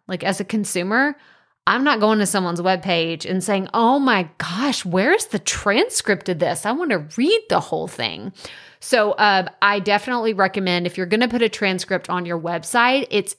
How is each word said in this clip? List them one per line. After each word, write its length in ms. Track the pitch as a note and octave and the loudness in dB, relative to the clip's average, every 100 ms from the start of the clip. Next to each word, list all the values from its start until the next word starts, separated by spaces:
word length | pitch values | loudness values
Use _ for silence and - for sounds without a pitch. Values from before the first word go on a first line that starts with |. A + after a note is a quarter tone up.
| - | -10
Like, 160 | F#3 | -4
as 160 | G3 F#3 | -2 -2
a 60 | G3 | -2
consumer, 680 | A3 G3 F#3 F3+ A3+ C#4+ C#4+ _ _ _ _ - | -2 -2 -2 0 2 0 -2 _ _ _ _ 0
I'm 180 | A3+ | 2
not 160 | C#4+ A#3 | 2 4
going 200 | G#3+ A3 | 4 4
to 80 | F#3+ | 2
someone's 340 | G3+ F3+ E3+ | 0 0 0
webpage 640 | F3+ F#3 F#3+ E3+ E3 E3 - | 0 0 0 0 0 -4 -4
and 180 | F#3 | -4
saying, 240 | F3+ G3 F#3+ | 0 -2 0
"Oh 240 | A#3 A#3 C#4 | 2 4 4
my 320 | C4 G#3 E3 - | 4 2 0 -6
gosh, 480 | D#3+ F3+ C#4 - F3+ | -8 -4 -2 -2 0
where's 400 | F3+ A3+ G#4 - | 2 2 2 0
the 120 | G3+ | -6
transcript 920 | - - G#3 G#3+ A#4+ - - G3 - | -4 -4 0 2 2 0 -2 -2 -2
of 80 | E3+ | -2
this? 260 | E3 E3 | 0 -2
I 100 | G#3 | -2
wanna 340 | C4+ F4 F#3+ D3+ - | -2 0 -2 -4 -2
read 240 | D4 A4 - | 2 2 2
the 100 | F3 | 0
whole 280 | - D#3+ D#3+ | 0 -6 -6
thing." 460 | - A2+ E2 G#2 - - - - - | -6 -6 -6 -12 -14 -18 -20 -20 -16
So, 320 | - - G#3 | -2 0 2
uh, 340 | - G#3 G3 F3+ - | 2 4 4 0 0
I 200 | G3+ G#3 | 2 2
definitely 540 | F#3+ G#3 B3+ B3 A3 | 2 0 0 -2 -2
recommend 520 | G3 F#3+ G3 F#3+ F3 F3 | 2 0 0 0 0 -2
if 100 | F3+ | -4
you're 120 | F3+ | -2
gonna 200 | G#3+ A#3+ | 0 0
put 140 | A#3+ | 2
a 80 | A3+ | 0
transcript 580 | - G3 F#3 - F#3 F3+ | 0 -2 -2 -2 -4 -2
on 200 | F3+ F3 | -6 -4
your 120 | E3+ | -4
website, 680 | E3 E3+ E3 A#3+ A#3+ C4+ C4 | -4 -6 -2 2 2 2 0
it's 260 | G3+ G3 | -2 -2